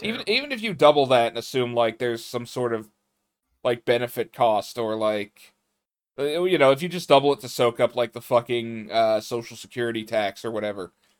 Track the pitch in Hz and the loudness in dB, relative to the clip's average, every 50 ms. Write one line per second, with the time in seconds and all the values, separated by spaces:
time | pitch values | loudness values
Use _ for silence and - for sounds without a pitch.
0 | - 208 226 254 233 196 214 254 277 294 269 226 214 226 185 131 151 147 151 147 | -8 -8 -8 -6 -4 -4 -4 -4 -4 -6 -10 -8 -6 -6 -2 4 6 6 6 6
1 | 139 127 131 120 117 113 107 117 113 - - 135 123 120 120 117 117 113 110 - | 4 4 4 4 4 2 -2 -6 -10 -6 -2 -2 -2 0 2 2 2 2 0 -2
2 | 127 120 117 117 - - - 120 120 117 - 131 123 120 117 110 110 110 _ _ | -4 -4 -4 -4 -8 -8 -10 -10 -10 -8 -6 -4 -4 -2 -2 -4 -6 -10 _ _
3 | _ _ _ _ _ _ _ _ _ _ _ _ - 127 120 120 - - 120 120 | _ _ _ _ _ _ _ _ _ _ _ _ -4 -4 -4 -2 0 0 0 0
4 | 123 117 - 131 113 - _ - 131 117 107 104 98 - - 120 117 110 110 110 | 0 -4 -4 -6 -8 -6 _ 0 2 2 2 2 -2 -4 -8 -6 -4 -4 -2 -2
5 | 110 107 107 104 101 101 _ _ - - _ _ _ _ _ _ _ _ _ _ | -2 -2 -2 -2 -4 -8 _ _ -20 -20 _ _ _ _ _ _ _ _ _ _
6 | _ _ _ - 143 147 151 170 180 185 180 156 139 135 135 139 170 180 175 180 | _ _ _ -6 -4 -4 -2 0 0 2 2 6 6 6 4 4 0 -6 -6 -4
7 | 170 - 147 139 139 143 139 - - 123 - - 127 120 117 - 123 113 - 131 | 2 6 6 6 6 4 0 0 -4 -10 -2 0 2 2 2 2 0 0 2 0
8 | 120 113 - 120 - - 131 120 123 - 120 120 117 117 113 113 107 - 104 113 | -2 -2 -4 -10 -4 2 2 2 2 2 -4 -4 -4 -6 -8 -10 -10 -4 0 2
9 | 113 110 110 107 107 - 127 117 117 - 120 - - 98 - 123 120 117 113 110 | 2 2 2 0 -2 -4 -8 -8 -8 -8 -16 -18 -18 -14 -8 -6 -4 -4 -4 -6
10 | 107 107 113 110 104 98 - - - 117 110 107 104 104 101 101 90 85 _ _ | -6 -4 -2 -2 -2 -2 -4 -6 -8 -6 -6 -4 -4 -4 -6 -6 -10 -12 _ _
11 | _ _ _ _ | _ _ _ _